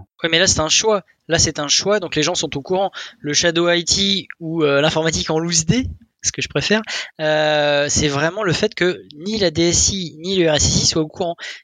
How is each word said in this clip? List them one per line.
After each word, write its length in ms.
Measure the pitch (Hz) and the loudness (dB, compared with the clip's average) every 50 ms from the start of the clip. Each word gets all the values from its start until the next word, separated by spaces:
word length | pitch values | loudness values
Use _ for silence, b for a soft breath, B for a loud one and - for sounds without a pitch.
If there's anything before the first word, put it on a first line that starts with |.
| 92 _ _ - - | -6 _ _ -6 -4
Oui, 40 | 165 | 0
mais 120 | 165 165 | 2 2
là, 80 | 190 180 | 2 2
c'est 120 | - 156 | 2 0
un 80 | 156 156 | 0 0
choix. 340 | - - 220 220 214 185 - b b b _ - | 0 2 2 2 0 0 -2 b b b _ -2
Là, 100 | 160 170 | 0 2
c'est 220 | - 160 147 156 | 2 0 -2 -4
un 80 | 147 143 | -2 0
choix, 320 | - - - 190 208 208 | 0 0 2 2 0 0
donc 160 | 175 147 - | 0 -2 -2
les 60 | 151 | 0
gens 120 | 143 165 180 | 0 0 0
sont 220 | - 180 160 - | -2 -4 -4 -6
au 60 | 143 | -6
courant. 280 | 131 - 190 190 196 180 B B B B B B | -4 -2 -2 0 0 -2 B B B B B B
Le 120 | - 147 | -6 -2
Shadow 380 | 147 - 180 170 165 170 175 175 | 0 2 2 2 2 2 2 2
I 140 | 170 170 165 | 2 0 0
T 420 | - - 196 196 196 196 180 - - - - | 0 0 0 0 0 0 -2 -4 -10 -14 -12
ou, 240 | 165 160 165 165 151 | -8 -6 -2 0 2
euh, 160 | 143 139 139 | 2 2 4
l'informatique 500 | 151 156 - 156 160 160 151 180 175 - | 2 2 2 2 0 0 -2 -2 -2 -2
en 80 | 156 160 | -2 -2
loose 280 | 170 175 165 165 160 | 0 0 0 0 2
day, 200 | - 226 254 262 - - - - _ _ _ | 2 2 0 0 -4 -8 -12 -18 _ _ _
ce 100 | - - | -6 -6
que 100 | - 139 | -4 -4
je 60 | - - | -6 -4
préfère, 340 | - 147 - - 208 220 214 B B B B B B - | -2 -2 0 2 2 0 0 B B B B B B -4
euh, 640 | 156 156 151 151 156 151 151 147 147 147 143 143 147 143 | 0 0 2 2 2 2 2 2 2 2 2 2 2 2
c'est 200 | 123 123 151 147 | 0 0 0 0
vraiment 340 | 139 143 156 170 185 214 | 0 0 0 0 -2 0
le 100 | 214 175 | 0 0
fait 220 | 151 - - - - | 0 2 0 -2 0
que 260 | - 175 180 160 98 - - 151 | 0 0 0 0 -4 -8 -16 -16
ni 220 | 147 170 208 220 214 | -10 -6 -4 -2 0
la 120 | 190 170 | 0 0
D 120 | 151 165 | 2 2
S 300 | 170 175 170 - - - | 2 2 2 2 2 2
I 240 | 202 190 175 147 - 156 | 0 -2 -4 -8 -10 -8
ni 180 | 165 190 196 | -6 -2 0
le 140 | 185 165 156 | 2 2 4
R 40 | 151 | 4
S 120 | 139 - | 2 2
S 160 | 156 156 156 | 2 2 2
I 40 | 156 | 2
soient 160 | - - 165 | 2 0 0
au 60 | 156 156 | -2 -2
courant. 280 | - - 180 170 170 B B B B B | -4 -6 -6 -6 -6 B B B B B